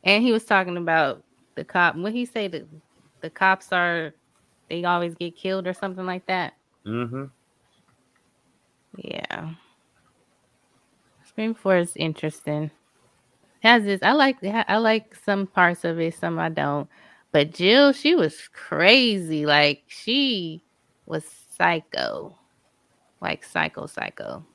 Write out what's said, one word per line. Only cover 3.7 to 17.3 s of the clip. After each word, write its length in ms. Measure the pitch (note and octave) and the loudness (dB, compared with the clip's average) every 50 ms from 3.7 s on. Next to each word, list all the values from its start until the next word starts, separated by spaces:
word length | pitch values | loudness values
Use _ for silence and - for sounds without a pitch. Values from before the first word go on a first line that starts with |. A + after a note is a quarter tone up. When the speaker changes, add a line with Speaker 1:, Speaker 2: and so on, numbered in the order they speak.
| F#3+ | -2
Speaker 1:
are, 400 | F3+ F3 F3 E3+ E3+ D#3+ D3 D#3 _ _ _ _ _ _ _ _ _ _ _ | 0 0 0 -2 -4 -6 -8 -12 _ _ _ _ _ _ _ _ _ _ _
they 140 | E3 F3 F3 | -8 -4 -2
always 320 | F3 F3 F3 F3 E3+ E3 | 0 0 0 -2 -4 -6
get 200 | _ F3 E3+ E3+ | _ -10 -10 -10
killed 300 | _ - F#3+ F#3+ F#3+ F3+ | _ -6 -4 -4 -4 -6
or 80 | F#3 F#3 | -8 -8
something 320 | - - F#3+ F#3 F#3 F#3 | -6 -8 -10 -8 -8 -8
like 220 | F#3 F3+ F#3 _ | -8 -8 -8 _
that. 260 | - F#3+ F#3 E3+ - _ _ _ _ _ _ _ | -4 -4 -4 -4 -6 _ _ _ _ _ _ _
Speaker 2:
Mm-hmm. 380 | G2+ A2 A#2+ B2 A#2 B2 C3 C#3 C3+ _ _ _ _ _ _ _ _ _ _ _ _ _ _ _ _ _ _ _ _ _ _ _ _ _ _ _ _ _ _ _ _ - | -8 -6 -6 -6 -6 -8 -10 -12 -14 _ _ _ _ _ _ _ _ _ _ _ _ _ _ _ _ _ _ _ _ _ _ _ _ _ _ _ _ _ _ _ _ -20
Speaker 1:
Yeah. 520 | - - - - - - - - - E3 D#3+ E3 _ _ _ _ _ _ _ _ _ _ _ _ _ _ _ _ _ _ _ _ _ _ _ _ _ _ _ _ _ _ _ _ _ _ | -18 -14 -12 -12 -12 -12 -12 -12 -12 -10 -12 -14 _ _ _ _ _ _ _ _ _ _ _ _ _ _ _ _ _ _ _ _ _ _ _ _ _ _ _ _ _ _ _ _ _ _
Scream 280 | _ _ - A3 A3+ A3+ | _ _ -6 -4 -4 -4
Four 220 | - - G3 F#3+ | -4 0 2 2
is 160 | F3+ F3 F3 - | 2 2 -2 -4
interesting. 760 | - E3 D#3+ D#3 - - D#3 - - - D3+ D3+ D3+ D#3 D#3 _ _ _ _ _ _ _ _ _ _ _ _ _ _ _ _ _ _ - | -4 -4 -4 -4 -4 -6 -8 -8 -6 -6 -4 -4 -4 -4 -6 _ _ _ _ _ _ _ _ _ _ _ _ _ _ _ _ _ _ 4
Has 200 | A3 A#3+ A#3 G#3 | 4 6 6 4
this, 160 | G3+ G3 F#3+ - | 0 -2 2 4
I 80 | G3 | 4
like, 260 | C4 D4+ C#4 C4+ B3+ - - | 6 6 4 4 2 -2 -6
I 340 | G3 G#3 A3+ - - G3 | -4 -2 -2 0 0 0
like 380 | A3 A3+ A3 A3 A3 A3 _ - - - | 2 2 2 2 2 -2 _ -20 -8 -4
some 220 | - G3+ G3 G3 | -2 -2 -2 -2
parts 360 | F#3+ _ F#3 F3+ F3 F3 - - | -2 _ 4 4 4 2 0 -4
of 160 | E3+ E3 E3 | -4 -2 -2
it, 140 | E3 E3 E3 | -4 -4 -4
some 240 | - - E3+ E3+ | -6 -6 -6 -4
I 120 | E3 E3 D#3+ | -4 -4 -4
don't. 380 | D#3+ D#3 D3 C#3+ C#3+ D3 D3 - _ _ - - - _ _ _ | -2 -2 -2 -2 -2 -4 -6 -8 _ _ -20 -20 -20 _ _ _